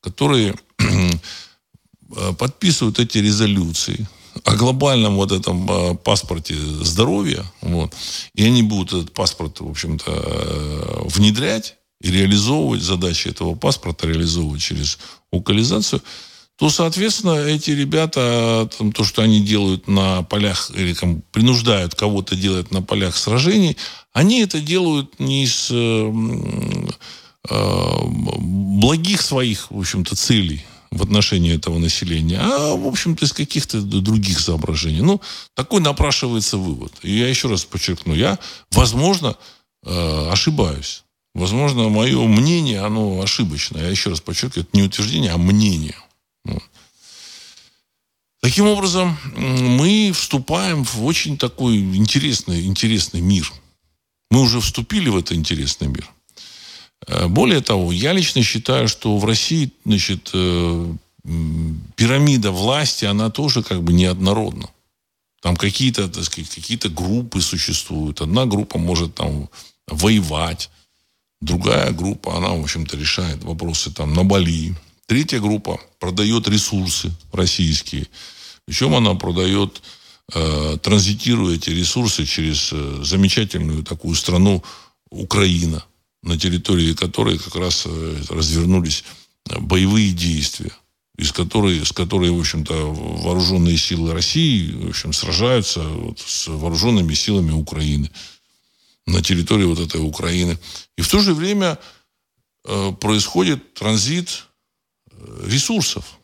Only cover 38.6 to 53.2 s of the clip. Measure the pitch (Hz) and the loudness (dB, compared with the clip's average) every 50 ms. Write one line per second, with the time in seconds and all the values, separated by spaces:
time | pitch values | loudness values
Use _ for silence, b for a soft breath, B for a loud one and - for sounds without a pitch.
38.6 | B B - 117 127 117 110 123 147 185 196 180 160 120 107 B B B B B | B B 2 2 4 4 2 2 2 2 2 2 0 -4 -6 B B B B B
39.6 | B B _ _ _ - 90 87 85 80 78 78 76 80 92 95 - 165 156 - | B B _ _ _ -6 -4 -2 -2 -2 0 -2 -2 0 0 0 2 0 2 2
40.6 | 107 85 73 69 69 - - - _ _ _ _ _ _ _ 85 90 92 104 123 | 0 0 0 -6 -8 -10 -12 -14 _ _ _ _ _ _ _ -4 -2 0 0 2
41.6 | 147 143 131 120 113 110 107 107 113 131 135 127 117 113 107 107 131 156 175 170 | 2 2 2 2 2 2 2 2 4 2 2 4 4 4 6 6 6 4 4 2
42.6 | 156 135 110 98 98 107 107 113 107 101 95 92 98 95 - - 117 87 73 73 | 2 0 -2 -2 -2 -2 0 0 0 0 0 -2 -2 -2 -2 -2 -2 -2 -2 -4
43.6 | - - - 82 80 87 98 - - 104 87 80 - - 87 - - 131 - 87 | -6 -6 -6 -4 -4 -2 -2 -2 -2 -2 -4 -4 -6 -6 -6 -4 -4 -4 -4 -6
44.6 | 85 - - 101 98 95 - - 101 110 135 - 139 92 85 87 87 92 101 104 | -6 0 2 2 2 2 0 -2 -4 -2 0 0 0 0 0 2 2 4 4 4
45.6 | 107 104 92 80 78 76 - - - _ _ _ _ _ _ _ _ - - - | 4 4 2 0 -4 -6 -10 -14 -20 _ _ _ _ _ _ _ _ -10 -10 -10
46.6 | - _ B B B B B B B B B B B B B B B B B B | -10 _ B B B B B B B B B B B B B B B B B B
47.6 | B B B B B _ _ _ _ _ _ _ _ _ _ _ - 123 127 190 | B B B B B _ _ _ _ _ _ _ _ _ _ _ 0 2 4 6
48.6 | 202 208 208 202 196 190 170 185 185 180 160 147 135 139 - 113 - 131 127 127 | 4 4 4 4 0 0 0 2 2 2 0 -2 -6 -10 -6 -4 -2 0 0 2
49.6 | 127 127 123 127 147 180 208 214 214 202 175 - - - - 139 127 - 151 180 | 4 4 4 6 6 6 6 6 4 4 2 0 -2 -2 -2 -2 0 0 -2 0
50.6 | 190 185 165 147 131 113 120 110 110 143 170 - - 160 143 135 - 120 - - | 0 0 0 0 -2 -2 -2 -2 0 0 0 0 -2 -4 -4 -4 -4 -6 -4 -2
51.6 | 131 123 113 104 98 95 92 98 107 - - 143 143 147 120 - - - 87 85 | 2 2 4 4 2 2 4 4 4 4 4 2 2 2 -2 -2 -2 -2 -2 -2
52.6 | 87 95 95 - - 110 110 101 - - - 87 | 0 0 0 0 2 2 2 2 0 -2 -2 0